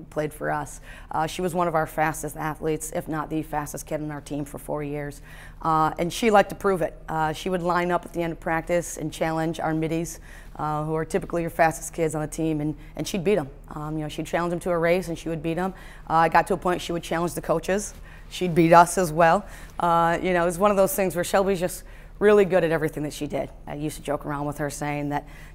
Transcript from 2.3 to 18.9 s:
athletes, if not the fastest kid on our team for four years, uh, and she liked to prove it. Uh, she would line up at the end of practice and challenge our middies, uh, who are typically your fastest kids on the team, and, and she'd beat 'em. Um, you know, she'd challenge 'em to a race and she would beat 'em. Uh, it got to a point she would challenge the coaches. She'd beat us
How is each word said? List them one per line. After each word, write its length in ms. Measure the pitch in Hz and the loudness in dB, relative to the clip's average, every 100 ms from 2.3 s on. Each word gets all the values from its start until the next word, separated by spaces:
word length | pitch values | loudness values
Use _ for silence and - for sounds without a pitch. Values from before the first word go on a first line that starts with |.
| 156 | -4
athletes, 560 | 156 147 160 156 - | -4 -2 -2 -2 -4
if 140 | - - | -6 -4
not 200 | 156 143 | -4 -2
the 140 | 160 | -4
fastest 440 | 147 151 147 147 - | -4 -4 -6 -8 -6
kid 140 | 156 | -6
on 120 | 151 | -6
our 80 | 147 | -8
team 240 | - 147 | -6 -6
for 140 | 147 147 | -6 -8
four 260 | - 147 | -6 -6
years, 360 | 143 147 143 139 - - - - | -4 -6 -6 -10 -16 -18 -18 -6
uh, 300 | 165 156 156 - | 2 4 4 2
and 140 | 170 | -2
she 180 | - 233 | 0 6
liked 180 | 202 - | 6 6
to 40 | |
prove 260 | 143 196 185 | 2 0 2
it. 140 | 165 - - | 0 -6 -6
Uh, 240 | 160 156 | -2 0
she 180 | 151 190 | -2 -2
would 100 | 185 | 0
line 300 | 175 175 175 | 2 2 2
up 140 | 175 | 0
at 80 | - | -2
the 100 | 175 | -4
end 100 | 170 | -4
of 60 | 160 | -4
practice 580 | 180 165 160 175 165 - | -2 -2 0 0 0 -6
and 160 | 151 | -6
challenge 460 | - 165 160 160 165 | -2 -2 0 -2 0
our 160 | 165 | 0
middies, 460 | 160 160 165 165 - - - - - | 0 0 -2 -4 -8 -16 -18 -14 -6
uh, 280 | 151 151 | -4 -2
who 100 | 156 | -2
are 100 | 160 | -2
typically 380 | 160 190 - 175 | 0 -2 -2 -2
your 80 | 165 | -2
fastest 420 | - 165 - - | 4 4 2 -6
kids 220 | - 160 | -2 0
on 80 | 156 | 0
the 60 | 151 | -4
team, 320 | - 160 151 | -2 0 0
and, 160 | 151 151 - | -2 -6 -10
and 120 | - 151 | -8 -4
she'd 180 | 202 | -2
beat 120 | 165 196 | 2 2
'em. 140 | 135 - - | 0 -10 -14
Um, 240 | 151 151 156 | -10 -6 -6
you 60 | |
know, 40 | 151 | -6
she'd 180 | 156 156 | -6 -4
challenge 260 | 170 175 | -2 0
'em 80 | 175 | -2
to 100 | 185 | 0
a 80 | 170 | 2
race 300 | 170 180 170 | 4 2 0
and 100 | 160 | -6
she 100 | 160 | -4
would 140 | 160 | -4
beat 160 | 165 165 | -2 -2
'em. 160 | 185 - - - - | -2 -6 -14 -14 0
Uh, 220 | 160 165 | 4 6
it 40 | |
got 140 | 170 160 | 6 4
to 80 | |
a 20 | 185 | 0
point 240 | - 180 | 0 -2
she 120 | - | -2
would 100 | 170 | -6
challenge 320 | - 165 170 | -2 -2 -2
the 80 | 156 | -2
coaches. 520 | - 165 170 196 208 - - - - | 0 0 2 -2 -2 -12 -18 -18 -12
She'd 240 | - 180 | -4 0
beat 180 | 160 165 | 6 10
us 240 | 170 170 | 10 10